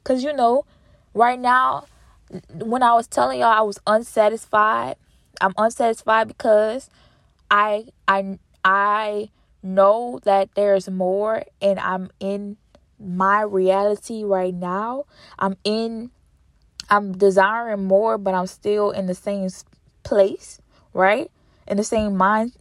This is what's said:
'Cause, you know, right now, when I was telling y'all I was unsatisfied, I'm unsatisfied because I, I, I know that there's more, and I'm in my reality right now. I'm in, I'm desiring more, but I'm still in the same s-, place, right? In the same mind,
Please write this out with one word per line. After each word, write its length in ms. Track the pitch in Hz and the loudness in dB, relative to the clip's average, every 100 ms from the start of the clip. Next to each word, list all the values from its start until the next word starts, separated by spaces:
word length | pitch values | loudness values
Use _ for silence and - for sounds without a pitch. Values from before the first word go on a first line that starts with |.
'Cause, 200 | - 262 | -4 -2
you 100 | 277 | -2
know, 320 | 285 233 247 - _ _ _ _ | 0 2 2 -2 _ _ _ _
right 260 | 202 240 247 | 0 2 2
now, 460 | 247 254 262 269 - _ _ _ _ 185 - 165 | 2 2 2 -2 -10 _ _ _ _ -18 -16 -12
when 220 | 220 240 | -4 2
I 120 | 247 | 4
was 140 | 233 233 | 4 2
telling 320 | - 254 254 | -2 -2 2
y'all 100 | 240 | 2
I 120 | 220 | 4
was 180 | 220 196 - | 2 -2 0
unsatisfied, 1080 | 214 233 - 214 220 - 214 214 226 - - _ _ _ - | 0 0 2 2 0 -2 2 2 0 -4 -10 _ _ _ -4
I'm 140 | 190 190 | -2 0
unsatisfied 720 | 220 - 240 226 - 220 220 | -2 0 -2 -2 0 0 0
because 640 | - 233 214 214 247 - _ _ _ _ _ - | -2 2 4 2 -4 -12 _ _ _ _ _ 0
I, 360 | 208 214 208 226 - - | 2 2 -2 -6 -10 -2
I, 320 | 196 196 190 _ _ 190 | 0 -2 -10 _ _ 2
I 640 | 196 202 208 214 208 214 _ _ _ | 2 2 0 -2 -6 -8 _ _ _
know 580 | 190 190 196 220 240 254 | -6 4 4 4 -2 -6
that 260 | - 196 196 - | 0 2 0 0
there's 340 | 202 196 190 | 2 2 0
more, 540 | 185 185 190 214 220 - - | -4 -2 0 -2 -4 -8 -4
and 180 | 202 190 | -2 0
I'm 300 | - 185 185 - | -2 -6 -8 -10
in 380 | 196 202 202 208 _ _ _ _ | -8 -6 -8 -14 _ _ _ _
my 420 | 208 180 190 202 | -10 -2 0 2
reality 840 | 214 190 185 190 202 208 - 226 | 0 0 0 2 0 -2 -6 -8
right 300 | 208 190 185 | -2 -2 -2
now. 520 | 180 180 185 220 262 294 _ - - | -6 -6 -6 -6 -10 -12 _ -20 -6
I'm 200 | 196 196 | -6 -4
in, 460 | 208 214 226 226 240 _ _ _ _ _ _ - - | -6 -4 -4 -8 -14 _ _ _ _ _ _ -14 -2
I'm 220 | 202 202 | -2 -2
desiring 720 | 180 202 185 190 226 233 202 | 0 2 4 2 0 -6 -4
more, 340 | 190 190 220 220 | 2 2 2 -2
but 160 | 196 | -2
I'm 140 | 185 185 | -2 -4
still 420 | - 208 208 202 | -6 -4 0 0
in 160 | - 190 | -2 -6
the 80 | |
same 320 | 180 - 202 190 | -6 -6 -6 -6
s-, 200 | - - _ _ _ | -8 -20 _ _ _
place, 580 | - 214 196 294 - - _ _ _ | -2 2 2 0 -16 -20 _ _ _
right? 360 | - 190 220 330 _ _ _ - | 0 2 2 -2 _ _ _ -6
In 120 | 202 | -4
the 60 | |
same 340 | 220 220 214 190 | -2 -2 -2 0
mind, 360 | 190 214 233 - | 2 2 -2 -8